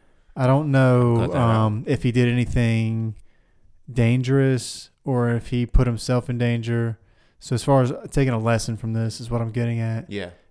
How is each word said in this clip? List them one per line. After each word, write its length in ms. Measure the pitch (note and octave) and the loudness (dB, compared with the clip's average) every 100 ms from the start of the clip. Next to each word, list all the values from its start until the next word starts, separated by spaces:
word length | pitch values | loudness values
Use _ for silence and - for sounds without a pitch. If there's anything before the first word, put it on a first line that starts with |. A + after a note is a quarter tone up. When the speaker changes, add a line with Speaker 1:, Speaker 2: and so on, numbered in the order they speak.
| _ _ _ | _ _ _
Speaker 1:
I 120 | - B2+ | -2 2
don't 240 | C3+ D3+ | 2 2
know, 440 | C3+ C3 B2 A#2+ A#2 | 2 4 4 4 2
Speaker 2:
Cut 120 | - | 0
that 60 | - | 0
out. 120 | A#2 A2+ A2 | 2 2 2
Speaker 1:
um, 180 | G#2+ - | -2 -2
if 160 | - | -2
he 80 | B2+ | 0
did 160 | A#2 B2 | 2 2
anything 840 | A#2+ A#2 C3 A#2 A2+ A2+ A2+ A2+ G#2 - _ _ _ _ _ - | 2 0 0 0 0 -2 -2 -6 -8 -16 _ _ _ _ _ -8
dangerous 960 | B2 A#2 B2+ B2+ C#3 C3+ B2+ - - - _ | 0 2 2 2 2 2 0 -4 -12 -18 _
or 260 | - B2+ A#2+ | -4 -2 0
if 180 | A#2 - | -2 -2
he 180 | B2 A#2 | -4 2
put 200 | - A#2+ | 2 2
himself 420 | A2+ - B2+ - | 0 -2 -2 -2
in 100 | A#2+ | -2
danger. 600 | A#2+ A#2+ A2+ A#2 A#2 A2 _ _ _ _ | -2 -2 -2 -2 -2 -6 _ _ _ _
So 160 | - | -6
as 80 | B2 | -2
far 200 | - C3+ | 2 4
as 100 | B2 - - | 2 -2 -4
taking 220 | C#3+ C3+ | 0 0
a 60 | A#2 | 0
lesson 380 | A2 A2+ A#2 A2 | 0 0 -2 -6
from 160 | A2+ | -4
this 280 | A2+ A2+ - | -4 -4 -6
is 100 | A#2+ | -6
what 100 | A#2+ | -4
I'm 100 | A2+ | -4
getting 260 | A2+ A#2 A#2 | -4 -2 -2
at. 320 | A2+ A2+ - | -4 -6 -6
Speaker 2:
Yeah. 200 | G2+ F2+ - _ | -8 -10 -14 _